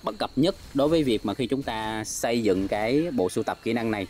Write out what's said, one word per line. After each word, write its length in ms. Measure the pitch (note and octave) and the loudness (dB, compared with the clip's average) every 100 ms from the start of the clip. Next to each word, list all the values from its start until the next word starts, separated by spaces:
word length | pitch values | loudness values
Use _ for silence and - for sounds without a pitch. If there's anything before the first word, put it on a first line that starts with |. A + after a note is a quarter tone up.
Bất 140 | A#2+ G#2+ | -6 -4
cập 140 | G#2+ - | -4 2
nhất 200 | E3 G3 - | 0 0 -6
đối 140 | C#3 C#3+ | 0 4
với 160 | E3 | 4
việc 220 | C#3 G#2+ A2 | 4 2 0
mà 80 | |
khi 140 | G2+ B2 | -2 -2
chúng 140 | C3+ | -2
ta 420 | C3 A2 A2 A2 | -4 -6 -4 -4
xây 400 | A2 - B2 A#2+ | -6 -4 0 2
dựng 240 | G#2+ F#2 G2 | 4 2 2
cái 360 | G#2+ A2 C#3 E3+ | 0 2 2 2
bộ 180 | B2+ F#2 | 0 0
sưu 140 | - | 0
tập 160 | G#2+ F#2 | -2 -4
kỹ 100 | A2+ | -2
năng 180 | A#2 A2+ | -2 -2
này 160 | G#2+ F#2 | -2 -4